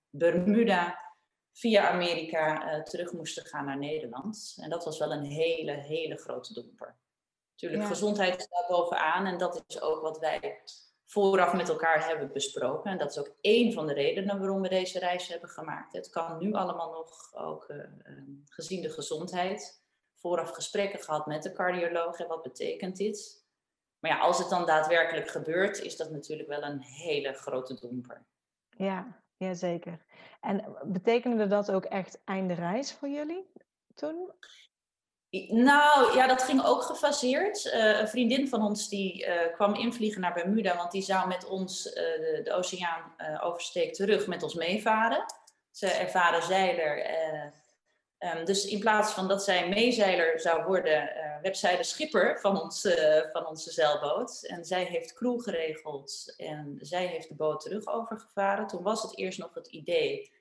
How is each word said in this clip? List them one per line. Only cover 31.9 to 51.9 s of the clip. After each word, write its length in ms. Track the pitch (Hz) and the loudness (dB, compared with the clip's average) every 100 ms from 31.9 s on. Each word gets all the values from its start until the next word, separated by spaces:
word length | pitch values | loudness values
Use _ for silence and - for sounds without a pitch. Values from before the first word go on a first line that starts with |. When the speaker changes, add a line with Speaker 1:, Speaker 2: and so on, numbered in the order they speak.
| 196 180 - | -6 -6 -12
Speaker 2:
einde 300 | - 190 185 | -6 -4 -2
reis 380 | 170 170 220 277 | -2 -2 -2 -4
voor 160 | - 277 | -8 -6
jullie 440 | 285 302 359 381 - _ _ _ | -6 -6 -8 -10 -20 _ _ _
toen? 380 | - 302 330 359 - - - - _ _ _ _ _ _ | -10 -8 -8 -10 -14 -20 -20 -20 _ _ _ _ _ _
Speaker 1:
I-, 220 | - - | -8 0
nou, 600 | 226 254 285 294 285 233 254 | 6 8 8 10 8 8 6
ja, 100 | 254 | 6
dat 160 | 262 | 6
ging 220 | - 269 | 4 4
ook 180 | - 262 | 4 4
gefaseerd. 840 | - 311 285 285 254 285 403 - - | 2 0 0 2 2 2 0 -2 -2
Eh, 280 | 226 214 208 | 4 6 4
een 80 | 214 | 2
vriendin 400 | 240 233 262 277 | 2 2 4 2
van 140 | 226 | 2
ons 260 | 208 202 - | 0 0 -4
die, 360 | 202 190 - - | -2 -4 -4 -2
eh, 280 | 175 170 | 0 0
kwam 200 | - 208 | 2 2
invliegen 460 | 208 233 233 214 190 | 4 0 0 -2 0
naar 120 | 180 | -2
Bermuda, 420 | 175 175 220 190 175 | -2 0 2 2 0
want 160 | 175 | -2
die 100 | 196 | -4
zou 260 | 190 190 180 | 0 0 0
met 160 | 180 - | -4 -6
ons, 460 | 190 185 - - | -6 -6 -6 -8
eh, 100 | - | -4
de, 380 | 165 160 160 156 | -2 -2 -2 -2
de 80 | - | -2
oceaan, 640 | 180 180 185 175 160 - - | -2 -2 -4 -4 -4 -10 -10
eh, 280 | 156 151 | -8 -4
oversteek 500 | 175 170 - 180 160 | -4 -4 -6 -2 -2
terug 320 | - 196 202 - | 0 2 4 2
met 160 | 170 | -4
ons 120 | 151 | -4
meevaren. 680 | 170 165 214 226 220 226 294 427 - - _ _ | -4 -2 0 2 4 4 2 -2 -10 -20 _ _
Ze 160 | - 190 | -4 0
ervaren 560 | - 180 190 175 165 | 0 2 4 4 4
zeiler, 640 | 165 190 185 170 151 147 | 2 4 4 2 0 0
eh, 420 | - 160 160 151 147 - _ _ _ _ _ - | -2 -2 -2 -4 -8 -14 _ _ _ _ _ -10
ehm, 260 | 175 165 | -6 -4
dus 200 | 170 196 - | 0 0 0
in 120 | 208 | 0
plaats 340 | 196 214 208 | 4 4 4
van 160 | - 190 | 0 0
dat 160 | 196 | 0
zij 240 | - 180 175 | 4 2 4
meezeiler 720 | 202 240 220 196 180 165 160 | 4 4 6 4 6 4 2
zou 240 | 175 165 | 2 2
worden, 500 | 190 185 156 151 143 - | 4 2 4 2 2 -6
eh, 240 | 151 151 | -8 -4
werd 160 | 185 190 | -4 0
zij 180 | 185 180 | 2 2
de 60 | |
schipper 560 | - | 0